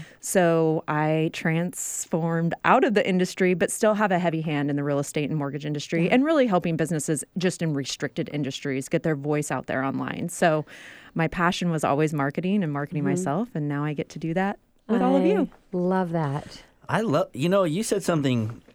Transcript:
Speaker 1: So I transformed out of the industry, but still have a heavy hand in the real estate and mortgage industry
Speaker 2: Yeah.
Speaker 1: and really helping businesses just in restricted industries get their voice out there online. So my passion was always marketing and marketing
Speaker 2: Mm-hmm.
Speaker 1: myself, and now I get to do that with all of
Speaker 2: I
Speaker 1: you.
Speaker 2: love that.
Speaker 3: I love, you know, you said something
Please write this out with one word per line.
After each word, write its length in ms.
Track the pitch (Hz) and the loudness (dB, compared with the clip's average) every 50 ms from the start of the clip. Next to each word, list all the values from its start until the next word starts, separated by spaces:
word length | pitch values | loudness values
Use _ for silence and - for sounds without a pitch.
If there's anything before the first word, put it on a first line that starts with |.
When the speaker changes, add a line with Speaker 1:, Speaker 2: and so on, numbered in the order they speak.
| 156 - - _ | -8 -10 -16 _
Speaker 1:
So 640 | - - - 196 175 170 165 165 160 160 156 165 - | -6 0 2 4 4 4 4 4 4 2 0 0 -2
I 440 | - 151 151 156 156 156 160 160 165 - | -2 -2 0 0 2 2 2 0 -2 -2
transformed 1200 | - - 165 160 165 175 180 - - - - - - - - - 165 165 165 165 165 165 170 - - - | -2 -2 0 0 0 0 -2 -4 -6 -8 -6 -6 -8 -6 -4 -2 -2 0 0 0 0 0 0 -2 0 4
out 180 | - 196 262 311 | 4 6 6 6
of 100 | 277 208 | 4 4
the 140 | 202 - | 2 2
industry, 460 | - 185 180 185 185 - - 190 180 185 | 2 2 2 0 0 0 2 2 2 2
but 180 | 165 202 - | 2 0 -2
still 220 | - - - 214 214 | 0 2 2 2 4
have 160 | 208 214 196 | 2 2 2
a 80 | 185 170 | 2 2
heavy 220 | 180 170 160 160 | 0 0 0 -2
hand 280 | 156 160 151 143 143 147 | -2 -2 -2 0 0 0
in 60 | 143 | 0
the 80 | 143 139 | -2 0
real 160 | 147 143 139 | 0 0 0
estate 300 | 143 - - 156 147 - | -2 -2 -2 -4 -2 -2
and 80 | 151 | -2
mortgage 280 | 156 143 139 139 147 143 | -2 -4 -4 -6 -6 -6
industry 400 | 151 151 147 - - 175 165 170 | -6 -4 -6 -4 -2 0 0 2
Speaker 2:
Yeah. 80 | 190 - | 4 4
Speaker 1:
and 100 | 254 277 | 4 4
really 220 | 311 330 294 254 | 4 4 2 4
helping 280 | 240 190 180 - 175 165 | 4 2 2 2 0 0
businesses 480 | 156 160 156 170 151 - - 160 - - - - | 0 0 0 -2 -2 -2 -2 -2 -4 -4 -6 -4
just 240 | 190 165 185 165 - | -2 -2 -2 0 0
in 120 | 170 160 147 | -2 -2 -2
restricted 560 | 139 135 - - - - 135 - - 147 - - | -2 -4 -6 -6 -6 -6 -6 -4 -6 -6 -4 -4
industries 560 | 147 147 127 139 - - 143 131 135 135 - | -4 -4 -4 -6 -6 -6 -4 -4 -4 -2 -2
get 140 | - 160 - | -2 -2 0
their 120 | 165 160 | -2 -2
voice 360 | 139 139 147 151 147 147 - | -2 -2 -2 -2 -2 -2 -2
out 160 | 147 131 - | -4 -6 -4
there 160 | - - 131 131 | -4 -4 -2 -2
online. 460 | 139 - 131 131 - - - - 175 | -2 -2 -4 -4 -6 -6 -6 -6 -6
So 360 | - - 180 170 156 156 147 - - - - - - - - - - | -2 2 2 2 4 2 -2 -6 -12 -20 -20 -20 -20 -20 -18 -8 -4
my 120 | 165 165 | -2 -2
passion 440 | 156 - - 170 175 180 - 185 175 | -2 0 0 0 0 0 0 0 -2
was 120 | 165 156 - | 0 0 2
always 300 | - 139 139 156 156 156 | 2 2 2 2 0 0
marketing 500 | 147 139 139 143 - 165 185 202 214 185 | 0 -2 -2 -2 -2 -2 0 0 0 0
and 80 | 151 | -2
marketing 300 | 143 143 143 139 - 151 143 | -2 -4 -4 -4 -4 -2 0
Speaker 2:
Mm-hmm. 60 | 143 | 0
Speaker 1:
myself, 380 | 143 - - 143 139 185 233 240 - | 0 0 0 0 0 -2 -2 -4 -4
and 120 | 165 147 | -4 -2
now 160 | 147 143 143 147 | -2 -2 -2 -2
I 100 | 151 147 | -2 -4
get 160 | 143 - - | -4 -6 -8
to 100 | - 156 | -8 -8
do 140 | 160 160 165 | -6 -2 -2
that 260 | 185 190 196 208 - _ _ _ _ _ | 0 -2 -2 -4 -8 _ _ _ _ _
with 140 | - 220 240 | -2 0 2
all 140 | 247 254 269 | 4 4 4
of 80 | 277 - | 4 4
Speaker 2:
I 40 | |
Speaker 1:
you. 200 | 339 427 381 277 - - - _ _ | 4 2 2 0 -2 -6 -12 _ _
Speaker 2:
love 400 | - 180 175 180 190 185 185 170 | -4 -2 0 2 2 0 0 0
that. 520 | 165 165 156 139 139 127 - - - - - _ _ _ - - | 0 -2 0 0 -2 -4 -6 -10 -16 -20 -20 _ _ _ -6 -4
Speaker 3:
I 120 | - 185 | -2 0
love, 280 | 226 214 139 156 190 - | 0 2 2 2 0 0
you 160 | - 117 143 | -2 -2 0
know, 160 | 175 190 202 190 | 2 4 4 2
you 200 | 165 147 190 226 | 2 0 -2 -2
said 200 | - 220 202 - | 0 -2 0 0
something 580 | - 175 156 139 139 127 117 110 107 117 - - - - | 0 0 2 2 2 2 0 0 -2 -6 -10 -16 -12 -6